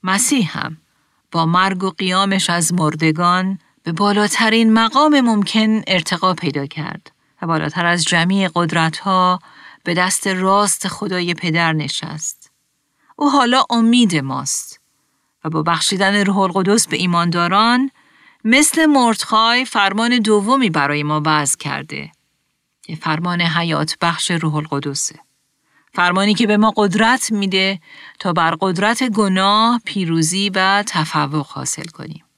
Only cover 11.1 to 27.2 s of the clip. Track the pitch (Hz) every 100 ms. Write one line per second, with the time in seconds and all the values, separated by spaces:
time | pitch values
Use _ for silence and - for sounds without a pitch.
11.1 | 180 175 175 175 160 165 156 147 - 170
12.1 | 160 160 - - _ _ _ _ _ _
13.1 | - 294 277 240 254 - 233 226 240 226
14.1 | 165 135 135 135 - - - _ _ _
15.1 | _ _ _ 160 160 160 165 - 190 196
16.1 | 202 196 196 190 175 190 214 - - 180
17.1 | 170 170 170 175 196 220 247 269 _ _
18.1 | _ _ _ 220 254 302 - 311 285 240
19.1 | 220 - 220 226 240 254 233 196 196 233
20.1 | 247 214 208 202 269 233 160 143 147 147
21.1 | 151 151 156 160 - 143 139 147 139 147
22.1 | _ _ _ _ _ _ _ - 160 165
23.1 | 156 175 175 170 160 165 151 156 - 170
24.1 | 165 - 170 160 151 156 139 143 139 -
25.1 | - _ _ _ _ _ _ _ - 175
26.1 | 180 202 208 226 208 220 214 202 196 220
27.1 | 254